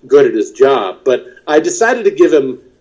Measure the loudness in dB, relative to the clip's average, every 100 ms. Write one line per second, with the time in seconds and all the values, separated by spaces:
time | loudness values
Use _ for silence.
0 | 2 2 2 0 -6 0 0 2 -4 -6
1 | -4 -4 -6 -20 -2 -2 -2 -2 -2 0
2 | -2 2 2 2 -2 -8 _ _